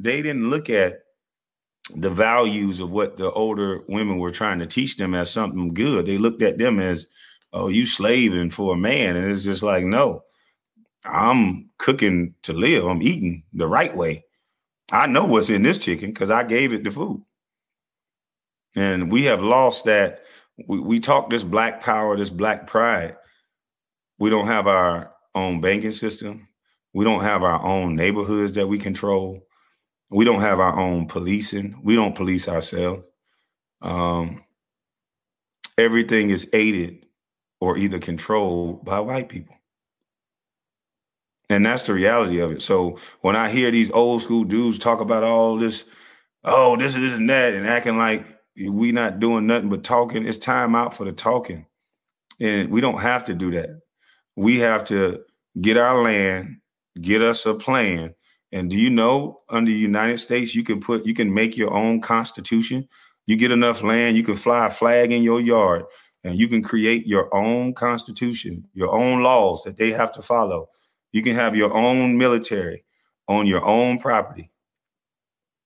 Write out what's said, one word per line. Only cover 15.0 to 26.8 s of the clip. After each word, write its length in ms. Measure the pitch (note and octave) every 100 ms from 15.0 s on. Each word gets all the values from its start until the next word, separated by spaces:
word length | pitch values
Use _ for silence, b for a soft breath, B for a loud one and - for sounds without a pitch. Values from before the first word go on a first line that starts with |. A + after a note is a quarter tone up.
| C#3+
know 180 | A#2 A2
what's 240 | A2 G#2
in 140 | G2+
this 160 | B2 G3
chicken 340 | - - G2+
'cause 180 | A2+ G#2
I 120 | A2+
gave 300 | A#2+ A#2 C3+
it 100 | A2
the 80 | G#2
food." 320 | A2 G3 - - _ _ _ _ _ _ _ _ _ _ _ _ _ _ G2+
And 360 | G2 F#2 F2
we 120 | A2+
have 180 | C#3 G#2
lost 440 | G2+ B2+ B2+ - A2
that. 380 | G#2 F#2+ - b b b _ -
We, 120 | G2
we 200 | F#2+ A#2
talk 300 | A#2 C#3 A2
this 140 | A#2
black 380 | F#2 G#2 A2+ A2
power, 340 | - A2 G#2+ G2+
this 120 | G2
black 380 | F2 G#2+ G#2 -
pride. 480 | A2 A#2 G#2 E2 - b b b _ _ _ _ _ _ -
We 100 | G#2+
don't 180 | G#2+ G#2
have 200 | A2 G2
our 460 | F#2+ F2+ E2+ - _ _ F#2+
own 260 | F#2+ E2+
banking 300 | F2+ G2+ A2
system. 560 | G#2+ A2 - G#2 G#2+ - _ _ _